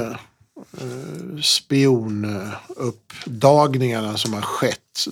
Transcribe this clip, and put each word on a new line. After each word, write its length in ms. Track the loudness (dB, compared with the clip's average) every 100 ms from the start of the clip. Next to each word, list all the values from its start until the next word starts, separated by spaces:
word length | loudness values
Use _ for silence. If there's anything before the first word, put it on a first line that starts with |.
| 0 -8 -14 _ _ -20 -20 -14
eh, 600 | -12 -10 -12 -12 -12 -4
spionuppdagningarna 2750 | 0 0 2 4 6 4 0 -4 -4 -4 -8 -12 -12 -8 -8 -8 -14 -14 -12 4 6 8 6 2 0 0 -4 -4
som 160 | -4
har 80 | -4
skett, 640 | -4 -2 -2 -2 _ -8 -6